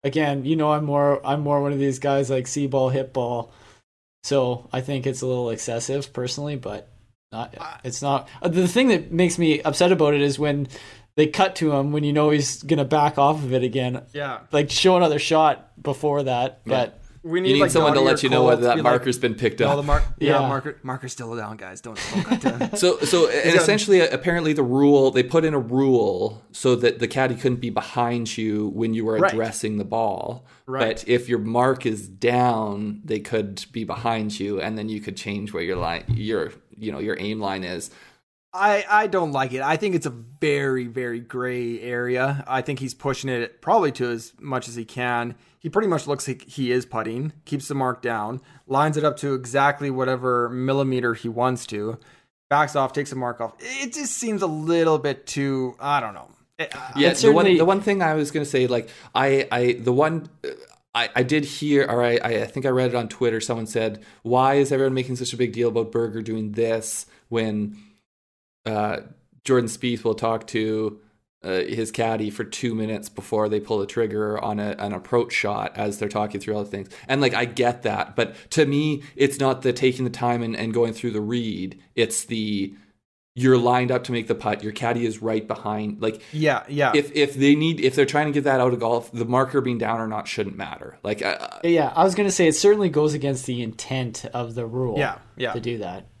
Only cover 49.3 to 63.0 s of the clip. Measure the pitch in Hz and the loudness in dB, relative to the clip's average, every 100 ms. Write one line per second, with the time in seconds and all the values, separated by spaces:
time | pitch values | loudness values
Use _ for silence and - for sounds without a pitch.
49.3 | 135 123 139 139 139 143 131 131 127 127 | -4 -2 2 2 2 -4 -2 -2 0 0
50.3 | 120 120 127 131 135 135 127 120 110 117 | 0 -2 -2 0 0 0 0 -2 -2 -6
51.3 | 113 127 127 - 104 107 117 _ _ _ | -2 -2 -2 -6 -6 -6 -8 _ _ _
52.3 | _ _ 143 147 143 131 147 139 131 123 | _ _ 0 2 0 -2 -2 -6 -6 -6
53.3 | 117 113 - 247 269 277 302 285 - 233 | -6 -10 -10 -12 -10 -8 -6 -8 -6 -4
54.3 | 202 185 156 156 170 165 156 143 135 - | -2 -2 -2 0 2 4 2 0 -6 -6
55.3 | 143 139 135 127 120 143 143 113 90 - | -4 -2 -2 -4 -6 -2 -2 -2 -10 -20
56.3 | _ _ - 208 - - 127 143 - 226 | _ _ -8 -8 -8 -8 4 4 6 6
57.3 | 156 190 170 170 196 208 196 165 156 147 | 8 6 6 6 4 2 2 2 0 -2
58.3 | 156 147 131 123 120 117 - - - 135 | -4 -2 0 2 0 -4 -18 -6 2 4
59.3 | 135 - 123 123 120 117 123 156 165 - | 4 2 2 2 2 2 4 2 0 -6
60.3 | _ 69 - - _ _ 117 117 120 123 | _ -12 -12 -20 _ _ -4 -2 0 2
61.3 | 151 139 - 147 143 143 117 120 120 117 | 0 0 -6 2 2 4 2 2 2 0
62.3 | 110 110 139 131 127 127 123 | -2 -2 -2 0 2 2 0